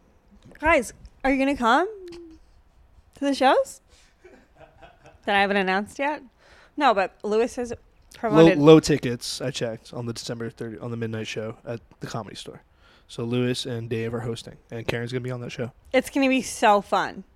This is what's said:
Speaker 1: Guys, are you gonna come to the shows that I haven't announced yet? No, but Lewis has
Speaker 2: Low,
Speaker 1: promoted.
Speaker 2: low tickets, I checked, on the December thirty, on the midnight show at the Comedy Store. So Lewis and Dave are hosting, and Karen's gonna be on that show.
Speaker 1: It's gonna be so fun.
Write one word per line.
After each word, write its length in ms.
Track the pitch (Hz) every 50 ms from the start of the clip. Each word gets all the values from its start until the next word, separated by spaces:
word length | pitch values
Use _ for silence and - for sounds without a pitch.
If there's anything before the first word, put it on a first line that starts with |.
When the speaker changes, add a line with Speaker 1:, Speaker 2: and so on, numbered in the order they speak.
| _ _ _ _ _ _ _ - - - - -
Speaker 1:
Guys, 340 | - 311 339 294 226 - - - - - - _ -
are 80 | 269
you 60 | 277 262
gonna 180 | 269 277 285 269
come 300 | 247 220 240 285 359 427 440 392 370 349 339 349 339 330 320 320 _ _ _ _ _ _ _ _ _ _ _ - _ _ _
to 40 | - 277
the 80 | 285 277
shows 460 | - 269 262 320 523 539 - - - _ _ _ _ _ _ _ _ - 359 - - _ _ _ - - - _ _ - - _ _ - - - _ _
that 100 | - 202
I 60 | 196
haven't 160 | 202 196 202 202
announced 420 | 190 185 185 196 208 202 - -
yet? 220 | 277 285 - - 277 233 _ _ _ _ - - - _ _ -
No, 160 | 294 254 220
but 240 | 196 190 175 - _ -
Lewis 340 | 208 208 220 233 254 - 262
has 140 | 247 233
Speaker 2:
Low, 60 | 240 - _ _ _ _ _ _ - -
Speaker 1:
promoted. 380 | - - - 156 160 170 185 147
Speaker 2:
low 220 | 143 160 160 156
tickets, 640 | 147 - 151 127 - 131 120 123 - - - -
I 100 | 143 127
checked, 420 | - - 131 117 110 110 - - -
on 120 | 120 120 117
the 60 | 113
December 360 | 110 - - 123 117 117 117
thirty, 280 | - - 120 113 110 82
on 100 | 127 120
the 80 | 117 117
midnight 300 | 117 110 110 110 110 -
show 300 | - 117 107 110 110 - -
at 160 | - 117 113 - _ _ _
the 80 | - -
Comedy 280 | - 120 104 - -
Store. 280 | - - - 64 - - _ _ _ _ _ _ _ _ -
So 160 | - - 120
Lewis 420 | 117 120 123 123 123 127 - -
and 240 | 135 120 117 117 113
Dave 240 | 117 113 113 117 120
are 80 | 117
hosting, 340 | 113 123 113 - - - - - _ _
and 160 | 120 117 113 -
Karen's 240 | - 117 117 117
gonna 100 | 123 127
be 100 | 120 127
on 100 | 127 123
that 100 | 120 127
show. 200 | - - 123 123 - _ _ - -
Speaker 1:
It's 160 | 262 262 -
gonna 200 | - 285 277 262
be 120 | 262 262
so 400 | - - - - - 220 208 202
fun. 420 | 190 - - 190 160 123 - - 190 _ _